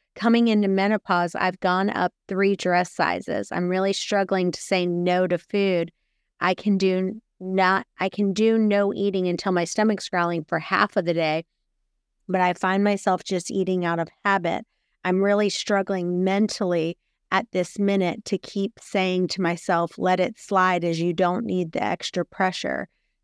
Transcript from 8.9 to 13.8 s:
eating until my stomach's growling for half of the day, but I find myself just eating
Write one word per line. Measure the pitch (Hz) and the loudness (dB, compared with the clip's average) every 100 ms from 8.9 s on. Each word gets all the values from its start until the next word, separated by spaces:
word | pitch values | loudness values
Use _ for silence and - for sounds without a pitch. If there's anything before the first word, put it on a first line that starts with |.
eating | - 196 190 180 | 0 -2 0 -2
until | 165 196 | -2 0
my | 175 | 0
stomach's | 170 - 220 208 - | 0 0 2 0 -2
growling | 180 175 170 | -2 -2 -2
for | 156 165 | -4 -4
half | - 196 202 202 | 0 0 2 0
of | |
the | 170 | 0
day, | 165 156 156 - _ _ _ _ _ _ _ - | 0 0 0 -4 _ _ _ _ _ _ _ -4
but | 185 | 0
I | 180 | 2
find | 175 185 196 | 2 0 2
myself | 208 202 202 185 | 2 2 0 0
just | - 185 - | 0 -4 -2
eating | 190 185 185 | -2 0 0